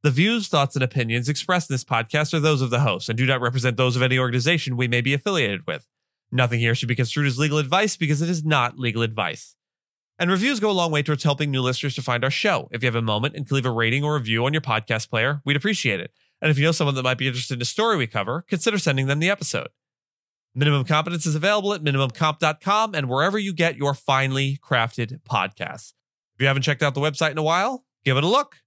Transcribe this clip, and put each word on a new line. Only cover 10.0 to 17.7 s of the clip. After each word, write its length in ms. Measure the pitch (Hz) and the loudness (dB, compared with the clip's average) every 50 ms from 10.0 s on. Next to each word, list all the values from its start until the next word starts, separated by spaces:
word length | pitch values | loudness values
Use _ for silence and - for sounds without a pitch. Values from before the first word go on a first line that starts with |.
| _ _ _ | _ _ _
And 140 | - 175 175 | -2 0 0
reviews 300 | 190 180 208 269 285 220 | 2 2 2 0 0 0
go 100 | 196 214 | 0 0
a 20 | |
long 200 | 202 180 170 170 | 2 2 0 0
way 100 | 156 147 | 0 0
towards 220 | 143 156 151 135 - | 0 0 -2 0 0
helping 260 | 151 143 135 151 147 | 0 0 0 -2 -2
new 100 | 139 131 | 0 0
listeners 360 | 127 127 127 - - 143 127 | 0 0 -2 -2 -4 -6 -6
to 60 | - | -4
find 200 | 127 - 123 117 | -2 -2 0 0
our 80 | 113 135 | 0 0
show. 380 | 147 - - 208 180 104 - - | -2 0 0 2 0 0 -2 -6
If 140 | - 117 120 | -8 -2 -2
you 20 | |
have 80 | 127 113 | 0 0
a 80 | 117 | 0
moment 320 | 113 113 104 107 117 151 156 | 0 0 0 0 -2 -4 -6
and 100 | - 143 | -8 -4
can 120 | - 139 | -2 -2
leave 100 | 135 120 | 0 0
a 40 | 127 | 0
rating 320 | 117 113 113 113 120 139 143 | 0 2 0 2 0 0 0
or 100 | 151 151 | 0 -2
review 320 | 147 120 107 113 113 120 | -2 -2 0 0 0 0
on 80 | 135 151 | 0 0
your 60 | 156 | -2
podcast 500 | 151 131 113 107 104 - 113 110 - - | -2 0 -2 -2 0 -2 -4 -4 -4 -4
player, 320 | - 113 113 131 147 147 - | -2 0 0 0 -2 -2 -2
we'd 120 | 139 143 | -2 -2
appreciate 420 | 139 - 208 214 - - 117 104 92 | 0 0 -2 -2 0 0 -2 -2 -2
it. 140 | 85 - _ _ _ _ _ _ | -4 -10 _ _ _ _ _ _
And 80 | - 156 | 0 2
if 80 | 151 | 2
you 60 | 135 | 4
know 80 | 143 160 | 4 2
someone 240 | 165 - 156 143 139 | 2 2 0 0 0
that 80 | 131 | 0
might 160 | 127 127 127 123 | 0 0 0 0
be 80 | 131 | -2
interested 280 | 135 120 127 123 - 135 | -4 -4 -4 -6 -6 -6
in 80 | 120 | -4
a 20 | 120 | -4
story 320 | - | -4